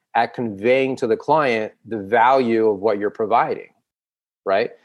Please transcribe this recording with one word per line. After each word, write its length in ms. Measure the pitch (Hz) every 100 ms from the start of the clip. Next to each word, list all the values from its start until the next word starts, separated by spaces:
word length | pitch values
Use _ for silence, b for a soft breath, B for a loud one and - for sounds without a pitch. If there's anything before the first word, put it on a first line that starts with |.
| _
at 200 | 117 117
conveying 600 | - 117 95 110 131 135 127
to 120 | 120
the 80 | 107
client 560 | - 156 139 113 107 - 107
the 120 | 110
value 680 | 95 117 120 135 117 113 110
of 100 | 98
what 180 | 107 101
you're 120 | 104
providing, 600 | - 107 117 151 110 50 _ _ _ _ _ _ _
right? 260 | 98 98 117 b